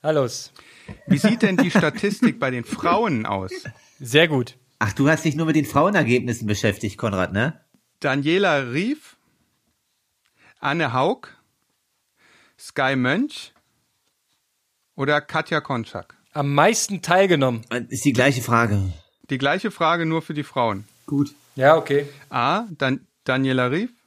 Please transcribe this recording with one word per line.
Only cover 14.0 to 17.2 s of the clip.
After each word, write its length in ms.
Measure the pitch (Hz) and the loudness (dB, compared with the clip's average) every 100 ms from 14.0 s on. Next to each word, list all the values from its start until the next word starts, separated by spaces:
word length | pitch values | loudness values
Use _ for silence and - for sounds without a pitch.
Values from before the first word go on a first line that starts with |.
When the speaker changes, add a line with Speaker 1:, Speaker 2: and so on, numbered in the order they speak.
| _ _ _ _ _ _ _ _ _ - | _ _ _ _ _ _ _ _ _ -6
Speaker 2:
oder 260 | 139 147 | 0 0
Katja 400 | 147 156 156 160 | -2 -6 -4 -4
Konczak? 560 | - 127 110 - 85 - _ | -4 -6 -6 -12 -16 -20 _
Speaker 1:
Am 200 | - 143 | -6 -2
meisten 480 | 143 165 233 - 202 | 4 4 2 -2 -6
teilgenommen. 600 | - 175 | 0 4